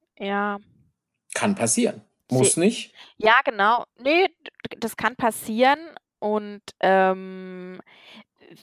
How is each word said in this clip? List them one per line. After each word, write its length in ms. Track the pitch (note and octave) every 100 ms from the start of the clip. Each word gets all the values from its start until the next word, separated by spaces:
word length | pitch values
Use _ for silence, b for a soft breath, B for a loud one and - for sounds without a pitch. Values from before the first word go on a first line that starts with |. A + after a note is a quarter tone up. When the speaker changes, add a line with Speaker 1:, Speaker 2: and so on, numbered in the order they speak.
| _ _
Speaker 1:
Ja. 400 | G3 G3+ G#3 G3+ G#3 _ _ _ _ _ _
Speaker 2:
Kann 200 | - G#3
passieren. 480 | G3 A3 - A#3+ - _ _ _
Muss 260 | B2+ B2+ -
Speaker 1:
Se-, 0 |
Speaker 2:
nicht. 380 | F#3 A#3+ - B B B
Speaker 1:
ja, 220 | G#3+ A#3+
genau. 400 | C#4 A3 G3+ A#3+ - _
Nee, 300 | B3+ E4 F#4+
d-, 480 | - - _ - -
das 160 | A3+ -
kann 200 | A3 B3+
passieren 640 | A#3 G#3+ - A3 B3+ D4 E4 - _ _
und, 440 | G#3+ G#3+ G#3 G#3 - _
ähm, 1000 | F#3 F#3+ F#3+ F#3+ F#3+ F#3 F#3 F3+ F3+ F#3 B B B A3 - _ - E3